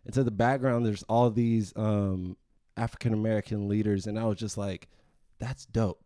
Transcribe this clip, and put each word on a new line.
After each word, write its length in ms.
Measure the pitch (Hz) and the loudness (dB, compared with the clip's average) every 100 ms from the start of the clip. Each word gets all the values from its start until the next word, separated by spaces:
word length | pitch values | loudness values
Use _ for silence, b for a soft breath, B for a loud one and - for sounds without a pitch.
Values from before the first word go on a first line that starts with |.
And 80 | - | -4
to 100 | 123 | 0
the 80 | 120 | 0
background, 540 | 101 117 135 131 120 | 2 2 4 2 2
there's 180 | 117 101 | 0 -2
all 260 | - 113 123 | 0 4 4
these, 440 | 110 117 113 101 - | 4 2 2 0 -2
um, 580 | 107 104 98 92 90 - _ _ _ - | 0 2 0 -2 -6 -10 _ _ _ -6
African-American 920 | 113 - 120 107 110 107 - 107 101 | -6 -4 -2 0 0 0 -2 -4 0
leaders, 380 | 107 107 101 104 | 0 2 0 -2
and 120 | 107 | -2
I 60 | |
was 120 | 113 101 | -2 -2
just 200 | 107 104 | -4 -6
like, 280 | 98 92 - _ _ _ _ - | -6 -8 -12 _ _ _ _ -10
"That's 260 | 117 131 | -8 -8
dope." 380 | - 113 104 - | -4 0 0 -2